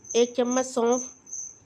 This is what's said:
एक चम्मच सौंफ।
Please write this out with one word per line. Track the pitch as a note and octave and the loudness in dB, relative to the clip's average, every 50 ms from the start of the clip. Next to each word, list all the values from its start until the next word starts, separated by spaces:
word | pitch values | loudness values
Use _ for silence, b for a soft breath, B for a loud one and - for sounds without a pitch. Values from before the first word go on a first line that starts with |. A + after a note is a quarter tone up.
| - - - | -14 -2 2
एक | A#3 A#3+ A#3+ A#3+ | 2 2 2 2
चम्मच | - A#3+ B3 B3 B3+ B3+ | -2 0 0 2 -2 -2
सौंफ। | B3+ - B3 A#3 A#3 B3 B3+ B3 - - _ _ - - - - - - - - | -2 -2 0 2 2 2 2 0 -6 -14 _ _ -14 -12 -12 -12 -12 -14 -20 -20